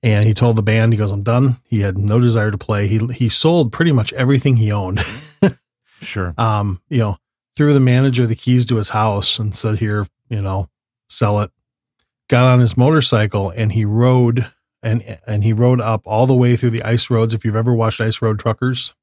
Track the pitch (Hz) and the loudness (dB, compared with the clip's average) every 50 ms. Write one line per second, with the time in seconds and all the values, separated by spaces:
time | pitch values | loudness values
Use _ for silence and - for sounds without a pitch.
0 | - 117 107 104 107 113 107 - 123 120 113 110 104 107 110 113 110 113 117 104 | 2 2 2 4 4 2 2 2 2 2 2 2 0 0 2 2 2 2 2 0
1 | 107 101 101 101 98 113 117 123 135 135 123 - _ _ 120 107 101 98 92 101 | 0 -2 -2 -4 -2 0 0 2 2 2 0 -2 _ _ -2 -2 -2 -2 -2 -2
2 | 98 101 104 120 123 120 113 113 107 107 98 95 - - 107 101 101 101 107 110 | -2 0 2 2 2 2 2 0 -2 -2 -4 -6 -4 -4 -2 -2 0 0 0 -2
3 | 110 123 120 - 127 113 - - - 160 170 175 151 117 - - 170 170 147 127 | -2 -4 -4 -4 -2 -2 -2 0 0 2 2 2 0 -2 -2 -2 0 2 2 0
4 | 107 - - 131 127 127 139 131 - 147 131 117 110 107 104 104 95 92 95 104 | 0 -2 -4 -2 0 2 2 2 2 2 2 2 2 0 -2 -2 -4 -4 -4 -4
5 | - - - - - - - _ - 185 - _ _ _ _ _ _ _ _ _ | -4 -6 -8 -12 -14 -18 -4 _ 0 0 0 _ _ _ _ _ _ _ _ _
6 | - - - 104 92 87 80 - 113 113 107 104 101 101 92 90 _ _ 156 123 | -14 -10 -6 -6 -6 -6 -2 -2 0 0 0 0 -2 -4 -4 -8 _ _ -2 -2
7 | 113 104 95 - _ _ _ _ _ _ _ - 151 147 147 139 131 127 123 127 | -2 -2 -4 -8 _ _ _ _ _ _ _ 0 2 2 4 4 4 4 4 4
8 | 135 135 123 120 123 113 113 - - - 123 123 120 110 120 110 104 - - 110 | 2 2 2 0 0 0 -2 -4 0 0 2 2 2 0 0 -2 -2 -2 -2 -2
9 | 107 110 101 101 98 - - - 107 104 92 - - 113 107 101 113 104 104 104 | 0 0 0 -2 -2 -2 -4 -2 -4 -4 -4 -4 -4 -2 -2 -2 -2 -2 -2 -4
10 | 101 - _ _ _ _ 120 104 101 98 95 95 90 - _ _ _ _ _ _ | -4 -6 _ _ _ _ -8 -6 -4 -4 -4 -6 -6 -8 _ _ _ _ _ _
11 | _ _ - - 120 104 104 104 107 107 _ _ _ _ _ _ _ _ _ _ | _ _ -4 -2 0 0 0 0 -2 -4 _ _ _ _ _ _ _ _ _ _
12 | _ _ _ _ _ _ - 123 127 127 123 123 123 113 - 127 123 139 160 156 | _ _ _ _ _ _ 2 4 4 4 4 4 4 2 2 2 2 4 4 2
13 | 131 - - 110 107 101 - 104 98 95 85 117 110 107 - 113 107 104 104 113 | 2 2 0 0 0 0 -2 -4 -4 -4 -4 -4 -4 -2 -2 -2 -2 0 0 2
14 | 120 127 127 127 123 117 117 123 110 - _ _ _ _ _ _ - 113 107 120 | 2 2 4 4 2 2 0 -2 -4 -6 _ _ _ _ _ _ -4 -4 -4 -4
15 | 104 113 113 - _ - 107 104 101 113 110 107 120 123 127 123 107 110 113 104 | -4 -8 -16 -16 _ -6 -4 -2 0 0 0 2 2 2 2 2 0 -2 -2 -4
16 | _ - 107 107 127 131 135 127 123 120 123 117 - 120 113 113 - 107 117 117 | _ -2 0 2 2 4 4 4 4 4 2 2 0 -2 -2 -2 -2 -2 0 0
17 | - - 123 113 113 113 113 110 - 113 104 110 113 120 123 113 113 113 - - | 0 0 0 0 0 0 -2 -4 -4 -2 -2 0 0 0 0 0 0 -2 -2 -2
18 | 113 113 107 - - 113 110 104 - 117 107 _ 123 127 127 120 - - _ _ | -4 -4 -2 -2 -2 -2 -2 -2 -2 -4 -2 _ -2 -4 -2 -4 -6 -10 _ _